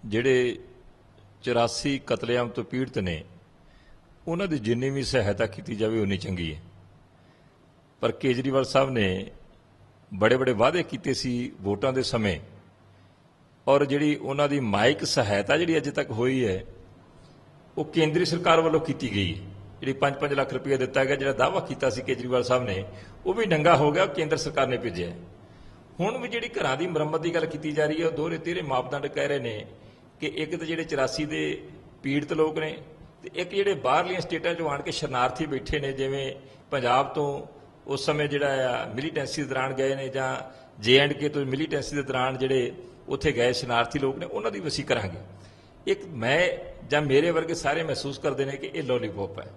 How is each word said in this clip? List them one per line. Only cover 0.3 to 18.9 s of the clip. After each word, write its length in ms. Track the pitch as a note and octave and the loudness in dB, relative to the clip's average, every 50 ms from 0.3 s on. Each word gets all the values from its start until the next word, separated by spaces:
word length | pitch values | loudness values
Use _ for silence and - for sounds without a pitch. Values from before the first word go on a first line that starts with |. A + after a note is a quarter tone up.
| C3 B2+ B2 B2 G#2+ - - - - - - - - - - - - - - - - - | 4 6 4 2 0 -4 -10 -18 -20 -20 -20 -20 -20 -20 -20 -20 -20 -20 -20 -20 -20 -8
ਚੁਰਾਸੀ 580 | - B2+ A#2+ A#2 A#2 A#2 - - - D3 C#3 C3 C3 | -2 0 2 4 4 2 0 -2 -2 -2 -2 -2 0
ਕਤਲੇਆਮ 420 | - A#2+ - - A#2 A#2+ B2 A#2+ A#2 | -2 -2 -2 0 0 2 2 0 0
ਤੋਂ 160 | G#2+ - A2 | -2 -6 -6
ਪੀੜਤ 340 | - - B2+ C3 B2+ - - | -4 -2 -2 -2 -2 -2 -2
ਨੇ, 260 | G2 F2+ E2 D2+ - - - - - _ _ _ - - - - - - - - - - - - - - | -2 -2 -2 -4 -8 -14 -20 -20 -20 _ _ _ -20 -20 -20 -20 -20 -20 -20 -20 -20 -20 -20 -14 -6 -4
ਉਹਨਾਂ 200 | E3 E3+ G3+ F#3+ | -2 -2 0 -2
ਦੀ 100 | D#3 C#3 | -2 -2
ਜਿੰਨੀ 320 | G#2+ G#2+ A#2 A#2 B2+ C3+ | 0 0 0 0 0 -2
ਵੀ 120 | C#3 C#3 | -2 -2
ਸਹਾਇਤਾ 440 | C3 - - C3 G#2+ G2+ G2+ F#2+ A#2 | -4 0 0 2 2 2 2 2 0
ਕੀਤੀ 300 | G#2+ - - G#2+ - A#2+ | -2 -2 -8 -8 -8 -4
ਜਾਵੇ, 240 | G2+ A2 G#2+ A2+ A2+ | 0 0 0 2 2
ਉਨੀ 180 | G#2 G2 G2 F2+ | 2 0 0 -2
ਚੰਗੀ 360 | - - F#2+ F2 E2+ D#2+ D2+ | -2 -4 -4 -4 -4 -6 -6
ਹੈ। 80 | D2+ - - - - - - - - - _ _ _ - - - _ _ - _ _ _ _ _ _ _ _ _ _ | -10 -14 -20 -20 -20 -20 -20 -20 -20 -20 _ _ _ -20 -20 -20 _ _ -20 _ _ _ _ _ _ _ _ _ _
ਪਰ 120 | - A2 | -2 -2
ਕੇਜਰੀਵਾਲ 520 | A2 - - C3+ B2 A#2+ B2+ C#3 C3 C3+ C3 | -2 0 0 0 0 2 0 2 2 2 2
ਸਾਹਿਬ 260 | - - C3+ C#3 C3+ | 4 4 2 2 4
ਨੇ 400 | C3 A#2 G2+ F#2+ F#2 - G2 - - - - - - - _ _ - _ - - _ _ - _ G#2+ | 2 2 2 2 0 -2 -4 -8 -14 -18 -20 -20 -20 -20 _ _ -20 _ -20 -20 _ _ -18 _ -4
ਬੜੇ-ਬੜੇ 380 | F#2 G#2 A2+ B2 C3 C3 B2+ | 2 4 4 6 6 4 2
ਵਾਅਦੇ 300 | B2 G2 A2+ C3 D#3+ F3+ | 4 4 4 4 4 2
ਕੀਤੇ 320 | D#3+ - - B2 - D3 C3 | -2 -2 -6 -6 -2 -2 -2
ਸੀ 380 | - - B2+ B2 A#2+ B2 - - - | -2 -2 -4 -2 -2 -4 -6 -8 -6
ਵੋਟਾਂ 320 | F#2+ G2+ G2+ G2+ C#3+ C3+ | -2 -2 -2 0 0 0
ਦੇ 100 | C3 C3 | 0 0
ਸਮੇਂ, 380 | B2 - - A#2 G#2+ G2+ E2+ D2+ - - - - - - _ _ _ - - - - - _ _ _ _ _ _ - _ _ _ _ - | 0 0 0 0 0 0 0 -2 -6 -14 -20 -20 -20 -20 _ _ _ -20 -20 -20 -20 -20 _ _ _ _ _ _ -20 _ _ _ _ 4
ਔਰ 160 | C3+ C#3+ D3 | 4 4 4
ਜਿਹੜੀ 320 | C3+ C3+ C#3+ D3+ D3+ D3 | 2 2 2 2 2 0
ਉਹਨਾਂ 320 | - - B2+ C#3 C#3+ D3 C#3+ | 0 -2 -4 0 0 2 2
ਦੀ 120 | C#3+ C#3+ | 2 0
ਮਾਇਕ 440 | C3 G#2+ G2 G2+ G#2+ B2+ D3 - - | 0 2 2 4 4 4 4 2 -2
ਸਹਾਇਤਾ 520 | - - D3 A#2+ G2 G#2 G2+ G2+ - C#3+ | -2 0 0 2 2 2 0 2 2 2
ਜਿਹੜੀ 200 | D#3 F3 E3 D#3+ | 2 4 2 2
ਅੱਜ 140 | D#3 C3+ C#3+ | 2 0 0
ਤੱਕ 200 | D3 - C#3 - | -2 -4 -4 -4
ਹੋਈ 360 | A#2 G#2+ A#2+ B2+ C3 C3 B2 | -2 0 0 2 2 2 2
ਹੈ, 180 | G#2 F#2 F#2 - - - - - - - - - - - - - - - - - - - - - - - - | 0 0 -2 -4 -10 -18 -20 -20 -20 -20 -20 -20 -20 -20 -20 -20 -20 -20 -20 -20 -20 -20 -20 -20 -12 -6 -6
ਉਹ 60 | D3 | -6
ਕੇਂਦਰੀ 400 | D3 - E3 D#3+ D#3 D3+ E3 F3+ | -2 2 2 2 2 2 2 0
ਸਰਕਾਰ 360 | - E3+ E3+ - F3+ E3 D#3+ | 0 0 0 4 4 6 6
ਵੱਲੋਂ 200 | D#3+ E3 D#3 D#3+ | 6 4 2 2
ਕੀਤੀ 340 | D#3 - | 2 0